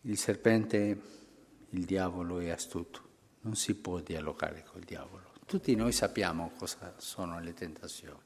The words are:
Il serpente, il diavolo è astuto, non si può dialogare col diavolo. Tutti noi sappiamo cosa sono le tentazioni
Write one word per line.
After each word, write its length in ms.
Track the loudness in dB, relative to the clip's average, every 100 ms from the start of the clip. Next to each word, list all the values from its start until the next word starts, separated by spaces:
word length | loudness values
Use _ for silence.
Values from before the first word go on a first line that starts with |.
Il 160 | 0 0
serpente, 840 | 2 6 8 6 6 4 4 0 -4 -18 -20 -20 -20 -20 -8
il 160 | -4 0
diavolo 540 | 2 2 -2 -4 -2
è 100 | -2
astuto, 540 | -4 -4 -6 -6 -10 -18 -20 -20 _
non 140 | -4 -2
si 180 | 0 0
può 260 | 0 -4
dialogare 640 | -2 -4 -2 -2 -4 -4 -12
col 120 | -14
diavolo. 500 | -10 -10 -10 -16 -20 -20 -4
Tutti 280 | -2 4 4
noi 180 | 6
sappiamo 580 | 4 2 4 2 2 -2 -6
cosa 360 | -8 -8 -10 -12
sono 420 | -12 -6 -4 -4
le 140 | -8
tentazioni 640 | -6 -8 -8 -12 -12 -14 -18